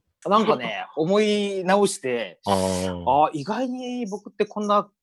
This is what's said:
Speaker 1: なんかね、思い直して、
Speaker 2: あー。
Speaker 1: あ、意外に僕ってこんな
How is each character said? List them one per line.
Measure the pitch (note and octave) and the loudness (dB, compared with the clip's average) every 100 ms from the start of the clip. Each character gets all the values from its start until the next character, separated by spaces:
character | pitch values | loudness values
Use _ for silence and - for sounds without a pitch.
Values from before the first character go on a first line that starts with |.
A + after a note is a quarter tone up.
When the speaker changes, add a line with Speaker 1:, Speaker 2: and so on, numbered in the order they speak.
| _ _ | _ _
Speaker 1:
な | E3 G#3 | 0 2
ん | G#3 | 4
か | |
ね、 | C3+ A#2 G2+ - | 0 -2 -8 -6
思 | - D#3+ G#3 | -2 2 2
い | G#3+ G#3 G3+ G3 | 2 2 0 -2
直 | F3+ G3+ G3 | 2 4 2
し | - | 0
て、 | C3 A#2+ G2 - - | -4 -4 -4 -8 -2
Speaker 2:
あ | |
ー。 | F#2+ F#2+ F#2 F#2 F2 F2 C#3 D3+ | 0 2 0 -2 -2 2 4 4
Speaker 1:
あ、 | |
意 | D3+ | 0
外 | C#3 G#3+ B3+ | -4 -4 -4
に | B3+ B3 B3 A3 | -6 -6 -6 -6
僕 | G3 - | -8 -8
っ | |
て | - G3+ | -4 -4
こ | G#3 | -4
ん | G#3 | 0
な | G#3 G3+ _ | 0 0 _